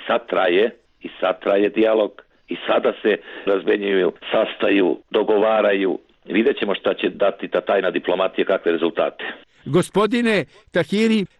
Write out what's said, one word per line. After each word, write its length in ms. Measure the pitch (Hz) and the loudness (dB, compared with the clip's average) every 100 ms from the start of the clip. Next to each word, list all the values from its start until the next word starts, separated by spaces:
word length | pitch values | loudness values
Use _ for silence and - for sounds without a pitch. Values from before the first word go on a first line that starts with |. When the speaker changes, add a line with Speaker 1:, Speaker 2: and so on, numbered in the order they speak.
| - | -4
Speaker 1:
sad 200 | 117 - | -4 -2
traje, 400 | 92 92 87 113 - _ _ | 0 2 2 2 -2 _ _
i 80 | 85 - | -18 -4
sad 220 | 92 92 | -4 -2
traje 280 | - 101 104 | 0 2 2
dijalog, 420 | 110 110 110 104 - - _ - | 2 2 2 0 -4 -20 _ -12
i 80 | - - | -8 -2
sada 260 | 113 123 - | 0 0 0
se 160 | 110 98 - - - | 0 -2 -4 -8 -2
razmenjuju, 640 | 98 95 104 101 95 87 - - | 0 0 -2 0 0 0 -2 -2
sastaju, 640 | 113 104 - 107 98 87 - - | -2 -2 -2 0 2 2 0 -2
dogovaraju. 880 | 110 101 107 110 110 104 98 95 - _ _ - | -2 2 2 2 2 2 2 -2 -4 _ _ -4
Vidjet 320 | 92 120 - | 0 2 0
ćemo 160 | 101 92 | -2 -2
šta 180 | - | -2
će 160 | 92 92 | -2 -4
dati 380 | - 98 - 90 | 0 -2 -2 -4
ta 140 | 92 | -4
tajna 300 | - 101 92 | 0 0 0
diplomatija, 540 | 85 - 90 95 - 90 | -2 -2 -2 -2 -2 -2
kakve 260 | 95 85 | 0 0
rezultate. 520 | 82 82 80 76 - - - - _ - | 0 -2 -2 -4 -4 -12 -14 -20 _ -2
Speaker 2:
Gospodine 800 | 165 165 185 214 240 233 202 139 - _ | -2 0 0 0 0 0 0 -2 -12 _
Tahiri, 540 | 180 165 202 226 220 175 | -4 -2 0 2 0 -2